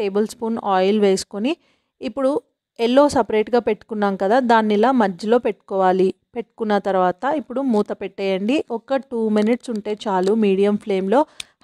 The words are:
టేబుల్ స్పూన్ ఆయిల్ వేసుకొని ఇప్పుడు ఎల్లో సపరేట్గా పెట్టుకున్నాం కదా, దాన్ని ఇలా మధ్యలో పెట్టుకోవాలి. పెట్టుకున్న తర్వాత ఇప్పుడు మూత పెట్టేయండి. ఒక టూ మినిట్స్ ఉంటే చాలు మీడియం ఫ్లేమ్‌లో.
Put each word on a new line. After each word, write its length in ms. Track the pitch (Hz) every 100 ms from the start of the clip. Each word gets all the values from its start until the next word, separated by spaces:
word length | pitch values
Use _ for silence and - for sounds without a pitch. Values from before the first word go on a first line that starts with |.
టేబుల్ 260 | 202 202 214
స్పూన్ 260 | - 226 226 202 185
ఆయిల్ 260 | 190 214 202
వేసుకొని 460 | 190 - 202 240 349 _ _ _ _
ఇప్పుడు 300 | 262 240 269 302 - _ _ -
ఎల్లో 240 | 233 262 294 277
సపరేట్గా 440 | 220 220 214 240 226
పెట్టుకున్నాం 460 | 214 - 214 202 190
కదా, 160 | 196 247 240
దాన్ని 220 | 226 214 208
ఇలా 120 | 226 262
మధ్యలో 360 | 196 170 214 240
పెట్టుకోవాలి. 640 | 240 196 - 190 185 185 185 - _ 240
పెట్టుకున్న 380 | 226 - 214 202 202
తర్వాత 360 | 190 180 175 262 302
ఇప్పుడు 200 | - 247 277
మూత 180 | 208 208 202
పెట్టేయండి. 560 | 196 - 196 190 202 294 - 233
ఒక 180 | - 269 247
టూ 100 | 233 220 208
మినిట్స్ 340 | 214 240 -
ఉంటే 180 | 220 208 208 220
చాలు 260 | 190 185 226 208
మీడియం 300 | 190 202 208
ఫ్లేమ్‌లో. 360 | - 190 190 240 302 - - _